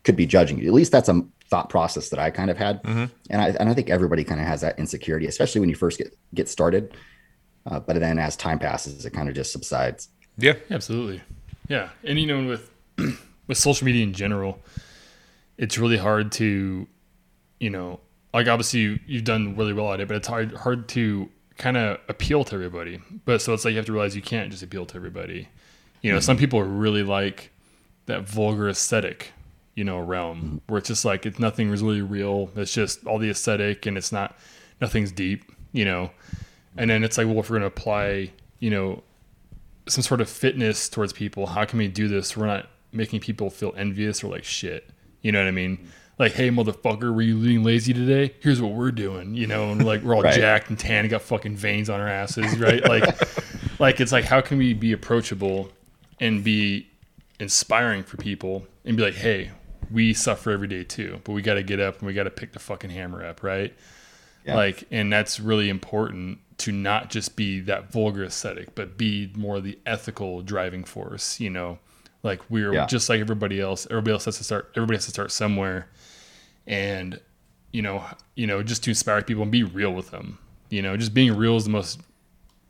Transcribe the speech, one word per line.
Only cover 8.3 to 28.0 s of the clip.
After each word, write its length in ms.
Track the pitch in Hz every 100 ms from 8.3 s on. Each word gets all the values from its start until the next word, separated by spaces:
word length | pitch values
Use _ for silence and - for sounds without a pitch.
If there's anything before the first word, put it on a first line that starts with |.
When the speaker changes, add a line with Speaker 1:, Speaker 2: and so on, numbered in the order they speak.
| -
Speaker 1:
time 220 | 82 78
passes, 460 | 78 - 73 69
it 80 | 58
kinda 200 | - 71
just 200 | 67 65
subsides. 560 | - - 65 64 - - _ _ -
Speaker 2:
Yeah. 160 | 135 147 -
Speaker 3:
Absolutely. 500 | 117 - 113 110 92 - - - - -
Yeah. 220 | 131 92 -
And, 140 | - 151
you 80 | 151
know, 200 | 139 131
with, 240 | 113 - _ _ -
<clears throat> 480 | 147 135 - _ -
with 120 | 127
social 260 | 143 139
media 180 | 131 120
in 100 | 104
general, 460 | 95 101 101 98 - - - - - - - _ _ _ -
it's 180 | 104 110
really 200 | 117 110
hard 340 | 98 107 107
to, 540 | - 110 98 95 92 95 _ _ _ _ _ _ -
you 120 | 110
know, 300 | 95 90 87 _ _ _
like, 140 | 117 120
obviously 320 | 117 113 120
you, 180 | 107 107 -
you've 180 | 123
done 320 | 113 110 104 98
really 160 | 107
well 200 | 104 104
at 80 | 98
it, 80 | 101
but 80 | 107
it's 120 | 110
hard, 260 | 117 113
hard 340 | - 123 123 113
to 380 | 123 110 101 92 _ _ -
kinda 400 | 123 123 107 95 -
appeal 360 | - - 147
to 100 | 131
everybody. 460 | 101 90 87 85 87 - 95
But 180 | - 113
so 100 | -
it's 120 | 110
like, 80 | 120
you 40 | 110
have 100 | 107
to 60 |
realize 240 | 107 101 101
you 60 |
can't 280 | - 117 101
just 120 | 95
appeal 240 | 92 95 85
to 100 | 90
everybody. 520 | 90 90 90 90 98 - _ _ _ _
You 120 | 110
know, 80 | 98
some 160 | - 127
Speaker 1:
Mm-hmm. 40 |
Speaker 3:
people 220 | 139 117
really 400 | 98 101 107 104
like 480 | 101 98 98 - - _ _ _ _ _